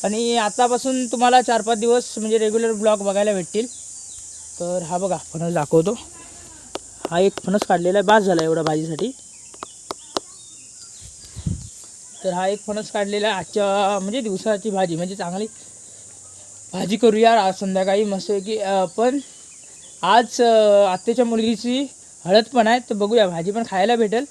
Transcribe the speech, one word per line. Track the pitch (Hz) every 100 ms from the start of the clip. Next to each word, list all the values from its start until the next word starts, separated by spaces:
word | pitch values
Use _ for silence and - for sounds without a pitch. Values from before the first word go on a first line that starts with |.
आणि | 202 214 233 233
आतापासून | 214 - 247 240 262 262 247
तुम्हाला | 240 247 254
चार | 247 226
पाच | 208 226
दिवस | 233 240 240 -
म्हणजे | 214 220
रेग्युलर | 220 220 226
ब्लॉग | 214 214 214
बघायला | 196 196 208
भेटतील. | 202 170 208 240 - - - - - - - - -
तर | 175 180
हा | 165 180
बघा, | 190 165 -
फणस | 165 170
दाखवतो. | 170 147 165 165 233 - - - - - - - - - - -
हा | 170
एक | 196 - -
फणस | 202 -
काढलेला | 180 175 196
आहे, | 190
बास | 220
झाला | 196 170
एवढा | 160 165
भाजीसाठी. | 156 156 160 156 233 269 - - - - - - - - - - - - - - - - - - - - - - - - - - - - - -
तर | 190
हा | 180 190
एक | 208 -
फणस | 214 214
काढलेला | 220 202 208 208
आहे | 196
आजच्या, | 165 214 202 196 196 202
म्हणजे | 190 240
दिवसाची | 220 185 220 208 214
भाजी, | 190 185 160
म्हणजे | 180 196
चांगली | 175 185 220 - - - - - - - - - - - -
भाजी | 180 180 220
करूया | 240 214 226 226
आज | 190 185
संध्याकाळी | 196 190 190 196
मस्तपैकी. | 214 190 175 202 190 220
अ, | 196 196 185 -
पण | 240 277 - - - - - - - -
आज, | 175 220 233 -
अ, | 240 220 214 202 202
आत्याच्या | 185 - 233 233
मुलगीची | 226 220 214 240 254 277 - - - 165
हळद | 202 226
पण | 254 214
आहे, | 240 240
तर | 214
बघूया, | 202 233 196
भाजी | 170 170
पण | 202 226
खायला | 190 202 240
भेटेल | 214 220 285